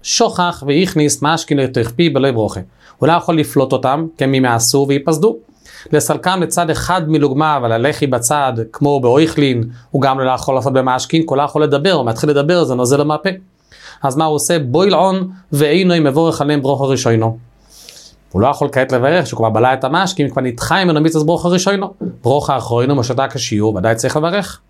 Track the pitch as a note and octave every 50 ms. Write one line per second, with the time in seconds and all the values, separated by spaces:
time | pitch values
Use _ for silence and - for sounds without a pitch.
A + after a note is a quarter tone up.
0 | _ - - - A#3 G#3 - - F3+ F3 D#3+ - C3+ C#3 C#3+ D#3+ F#3+ F#3 - D#3+
1 | D3+ D3 C#3+ - C#3 D3 E3 D#3+ - - D3 C#3+ C3+ A#2+ B2 B2+ A2+ A#2 - -
2 | E3+ E3 C#3 C3+ C3 C#3 B2 A2+ G#2+ G2+ - G2 F2+ - _ _ _ - - _
3 | C3 C3+ E3 E3+ E3 - E3+ D#3+ D3 - - C#3 C3 C3+ C3+ C3 C3 C3 C3+ D3+
4 | E3 D#3+ D#3+ - C#3 C3+ C3+ C3 C3 B2 A#2 A#2 A#2+ - - C#3 C#3 C3+ C#3 C#3
5 | C#3 E3 D#3+ D3 E3+ A3+ - - - _ _ _ _ - - - - - - D3+
6 | C#3+ - D#3 B2+ - F3+ F#3 F#3 E3+ - - F3+ E3+ D#3+ D#3+ - - - F3 F#3
7 | E3 D3+ D#3+ D3 C#3+ C#3 B2+ C#3+ D#3+ D#3 D3+ C#3 B2 A2+ A2+ A2+ A#2+ C#3+ D3 -
8 | D3+ C#3 B2 A#2+ B2 - D3 D3 C#3 C3 B2 A2+ A2+ - - - C#3+ C#3+ C#3+ C3+
9 | B2 A#2+ B2 C#3+ D#3+ D#3 - D#3 C#3+ C3+ C3 A#2+ A2+ A#2 - - - _ - C#3+
10 | C3 C3+ C3 C3+ C3 C3 B2+ A#2+ - - C3 C3 B2 C#3 C3 C3 B2+ C3 B2+ B2+
11 | - - - E3 D#3+ D#3+ - C3+ D3 C#3+ - D3+ D#3 D3 C#3 C#3 D3 G3 F#3 D3+
12 | B2 A#2 A2 - - D3+ C#3+ C#3 C#3+ D3+ F3+ F3 D#3+ B2+ B2+ B2 B2+ A#2+ C#3 D3
13 | D3 D3+ D3+ D3+ - F#3+ F#3 F#2 - _ _ _ _ _ - - - - - -
14 | - C#3 B2+ D3 D#3+ D#3 D3+ C#3+ - - F3 E3 C#3+ A#2+ B2 D#3+ F#3 G3+ F#3 D#3
15 | F3+ F#3+ F#3 F#3+ F#3 F#3 - - _ _ D3+ C#3+ D3+ D3 D3+ F#3 F#3+ F#3 F3 E3+
16 | D3+ C#3+ C3 D3+ E3 E3 D#3 - D3 C#3+ D3 D3 C3 C#3 C#3+ B2+ C#3 C3+ C3+ B2
17 | - B2 A#2 A2+ A2 A2+ A2+ - - _ _ _ _ _ - - - - - -
18 | - - - _ _ _ - F#2 G#2+ C3+ C#3+ - D3+ C#3 C#3 C3 C3 C3 C3+ B2
19 | B2 C#3 E3 F3+ D#3 A#2 - A2+ A2+ A2 G#2+ A2 A#2+ B2+ C3 C3 B2+ C3 D3+ F3
20 | G3 F#3 F#3 - C#3+ C3 - C3+ B2+ B2+ A#2+ A#2+ - - D#3+ F#3+ F#3+ F3 D#3+ D3+
21 | D#3 E3 D#3 D#3 D3+ D#3 E3+ D#3+ D#3+ F3 F3+ F3+ F#3 G3 G3+ F#3+ G3+ F#3+ - _
22 | - F3+ - - - A#2 C3 D3 C#3+ - C#3 B2+ - - A#2+ A#2 B2 C3+ C#3+ C#3
23 | A2+ A#2+ B2 C3 - - - C3+ - - A2 G#2 G#2 A2 G#2+ G#2 F#2 A2+ A2+ A2+
24 | - C3 - D3+ D3+ E3+ F3 G#3 F#3 - - - _